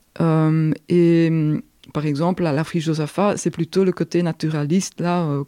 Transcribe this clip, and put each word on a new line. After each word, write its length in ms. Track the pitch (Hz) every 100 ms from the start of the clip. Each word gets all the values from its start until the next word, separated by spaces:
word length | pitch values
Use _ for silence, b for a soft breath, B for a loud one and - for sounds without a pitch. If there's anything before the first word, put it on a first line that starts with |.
| _ -
Euh, 500 | 165 160 156 160 156 - -
et, 400 | 175 170 165 165
hum, 320 | 160 151 151 - _ -
par 120 | 151 151
exemple, 400 | 143 165 190 170
à 60 |
la 100 | 143
Friche 200 | 160 170
Josaphat, 540 | 156 156 147 - 202 -
c'est 120 | 170
plutôt 320 | 160 165 190
le 80 | 190
côté 300 | - 170 170
naturaliste. 800 | 170 - 156 156 147 185 - -
Là, 240 | 170 175
euh, 180 | 160 143